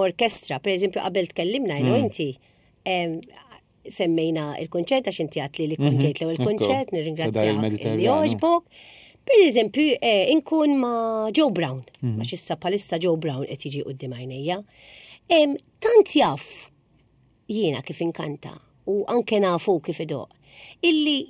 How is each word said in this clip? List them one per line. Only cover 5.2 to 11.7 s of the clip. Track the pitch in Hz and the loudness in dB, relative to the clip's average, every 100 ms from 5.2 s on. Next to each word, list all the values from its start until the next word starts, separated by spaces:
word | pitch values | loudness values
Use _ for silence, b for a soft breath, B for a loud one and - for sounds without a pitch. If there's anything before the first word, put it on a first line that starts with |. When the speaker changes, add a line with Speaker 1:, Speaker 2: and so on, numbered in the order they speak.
| 151 160 | -6 -6
Speaker 1:
għatli | 139 - 156 | -8 -6 -4
li | 156 | 0
Speaker 2:
Mhm. | 143 127 | 2 4
Speaker 1:
kunċert | 147 139 | 2 0
l-ewwel | 165 160 | -4 -2
Speaker 2:
Ekku. | 127 | 0
Speaker 1:
kunċert, | 214 104 - 175 | 2 2 0 -2
Speaker 2:
Fedar | |
Speaker 1:
nirringrazzja | 175 156 156 156 110 107 | -4 -4 -4 -2 0 2
Speaker 2:
il-Mediterranu. | 107 107 107 110 110 | 2 0 -2 -2 0
Speaker 1:
li | - | 2
jogħġbok. | 302 302 214 330 339 - b b b b b - | 2 0 0 2 2 -2 b b b b b 4
Per | 466 330 | 6 6
eżempju, | 233 214 269 302 240 | 4 2 2 0 2
eh, | 233 208 185 | 2 2 4
inkun | 311 - 320 302 277 | 2 2 2 2 2
ma' | 240 233 226 220 220 | 0 -2 -2 -2 -2
Joe | 214 294 | 2 2
Brown, | 180 151 | 2 -4